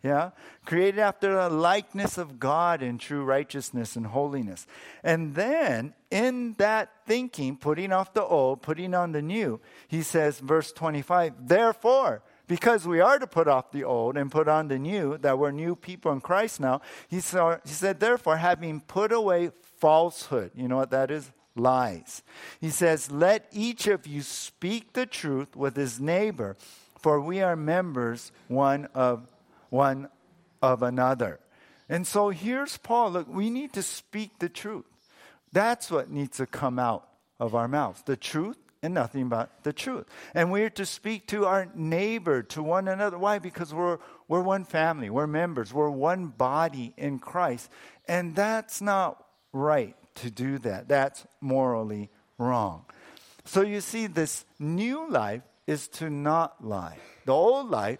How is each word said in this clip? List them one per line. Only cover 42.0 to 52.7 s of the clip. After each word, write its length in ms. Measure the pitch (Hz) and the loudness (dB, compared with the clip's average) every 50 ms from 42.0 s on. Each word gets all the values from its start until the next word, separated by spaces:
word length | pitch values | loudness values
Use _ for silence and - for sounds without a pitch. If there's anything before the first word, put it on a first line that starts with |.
| 196 214 226 226 175 170 143 127 | 0 -2 -2 -2 0 0 0 0
to 220 | 113 _ - 160 156 | 0 _ -10 -8 -4
one 240 | 151 170 190 190 | -2 0 0 0
another. 320 | 190 190 190 208 208 180 175 | -2 -2 -2 -2 -4 -2 -2
Why? 180 | 185 202 208 | 0 0 0
Because 380 | 202 170 180 160 160 175 151 151 | 0 -4 -10 -10 -10 -10 -8 -4
we're, 240 | 165 175 175 170 156 - - - - _ | -2 -2 -2 -2 -4 -6 -18 -20 -20 _
we're 140 | _ 160 175 | _ 0 0
one 240 | 180 190 190 196 185 | 2 2 0 -2 -2
family, 460 | - - 160 156 165 165 151 123 101 | -2 0 2 2 2 0 -2 -6 -4
we're 160 | 104 131 151 | -2 -2 -2
members, 440 | 151 147 156 170 175 165 131 113 98 | 0 0 -2 -2 -2 -2 -6 -6 -4
we're 200 | 117 143 151 147 | 0 0 0 0
one 380 | 143 135 135 160 180 185 180 160 | 0 0 0 0 0 0 -4 -10
body 640 | 117 110 131 127 139 151 165 165 143 135 120 233 - | -2 0 0 2 2 2 0 0 -2 -6 -10 -10 -10
in 220 | - 147 143 139 127 | -8 -6 -6 -6 -6
Christ. 500 | - - - 175 180 156 123 120 - - - - - - - _ _ | -10 -6 -2 -2 0 0 -2 -6 -10 -18 -20 -20 -20 -20 -20 _ _
And 280 | - 170 180 180 170 156 | -4 -4 -2 -2 -2 -2
that's 460 | 190 202 214 220 220 220 - - - | 0 0 0 0 -2 -4 -6 -10 -6
not 420 | 196 202 196 196 185 160 - - - _ _ _ _ _ | -2 0 2 2 0 0 -4 -8 -20 _ _ _ _ _
right 440 | - 135 139 151 151 143 117 98 - _ _ _ _ | -6 -2 2 2 2 2 2 -2 -8 _ _ _ _
to 140 | - - 120 | -12 -12 -12
do 300 | 107 110 123 135 139 135 | -8 -6 -4 -4 -4 -4
that. 280 | 117 117 98 92 - | -4 -6 -6 -6 0
That's 380 | - 143 139 135 139 - - - - _ _ | 2 2 2 2 0 -4 -10 -20 -20 _ _
morally 720 | - 135 131 135 131 127 120 113 110 107 107 104 104 101 _ _ _ _ _ | -4 0 2 2 2 2 0 -2 -2 -4 -6 -8 -10 -12 _ _ _ _ _
wrong. 480 | - 120 123 127 120 107 98 | -2 0 0 2 2 0 -2